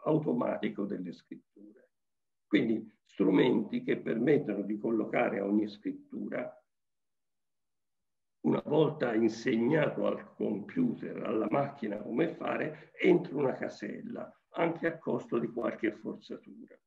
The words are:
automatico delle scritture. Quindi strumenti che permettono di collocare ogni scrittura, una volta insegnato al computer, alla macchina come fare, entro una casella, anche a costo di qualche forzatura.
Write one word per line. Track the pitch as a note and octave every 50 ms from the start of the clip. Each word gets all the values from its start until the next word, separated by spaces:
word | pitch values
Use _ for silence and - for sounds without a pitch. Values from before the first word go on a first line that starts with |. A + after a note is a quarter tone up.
| -
automatico | D3 D3 D3 D3+ D#3+ - A#2+ A#2 - - - G#2 G#2+ - - G2+
delle | - - - - -
scritture. | - - - - - - - _ _ G2+ G2+ G#2+ - - - _ _ _ _ _ _ _ _ _ _ _ _
Quindi | - - - B2 A2+ - G#2+ - - - _ _
strumenti | _ - - - - - - A#2 B2+ - - - - A#2+ A#2+
che | - - B2+ -
permettono | - - - A2 A#2+ D#3 D3 C3 - G#2+ G2 G2 G2
di | G2 G#2+ G#2+
collocare | - A#2+ A#2 G#2+ G#2 - - C#3+ A#2 G#2+ G2+ G2
ogni | G2 G2 G#2 G#2+ G#2 G#2
scrittura, | - - - F#2+ F#2 - - _ - - G2+ - - - - - - - _ _ _ _ _ _ _ _ _ _ _ _ _ _ _ _ _ _ _ _ _ _ _ _ _ _ _ _ _ _ _ _ _ _ _ _
una | - - - - -
volta | - D3 D#3 D#3 - - - C#3+ A#2+ A2
insegnato | A2 A#2 A2 G#2+ - - B2+ A#2+ A2+ A#2 B2 D#3 D#3 D3 B2 - G#2 G2+
al | G2+ G2+ - - - -
computer, | - A2 A2 G#2+ G2 - - - - - A2+ - - - E2+ F2 F#2 F#2
alla | G2 A2+ A2 A2 -
macchina | - C#3+ C#3 C#3 - - A2+ G#2+ G2+ -
come | - A#2+ A2+ C3 E3+ E3 -
fare, | - - - - B2+ C#3 D#3 D#3 - - - -
entro | - - F#3+ F3 E3 E3 - - D3+
una | C#3+ B2+ A2+
casella, | - - - - - - - - - - - - - - - - _ _ _ -
anche | E3 E3+ E3 E3 - E3 E3
a | D#3+ -
costo | - - C#3 B2+ - - C#3 A#2+
di | A#2 -
qualche | - A#2 A2+ A2+ A2 - A2+ G#2+ G#2+
forzatura. | - - - G#2 - - - A2+ - - - G#2 - - - - - _